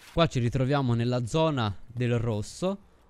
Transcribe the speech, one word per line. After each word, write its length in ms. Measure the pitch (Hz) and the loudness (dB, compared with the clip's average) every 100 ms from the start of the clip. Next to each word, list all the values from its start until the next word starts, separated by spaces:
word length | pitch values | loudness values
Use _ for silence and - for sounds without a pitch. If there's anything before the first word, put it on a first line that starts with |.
| - | -4
Qua 140 | 165 165 | 0 2
ci 100 | 131 | 2
ritroviamo 560 | 120 131 131 143 127 | 0 2 2 2 2
nella 320 | 117 120 123 117 | 2 2 0 0
zona 500 | 160 160 135 107 95 - | 2 2 2 -2 -4 -8
del 320 | 120 120 120 | -4 0 0
rosso, 580 | 117 107 - - 180 196 - _ | 0 -2 -4 -4 -4 -4 -10 _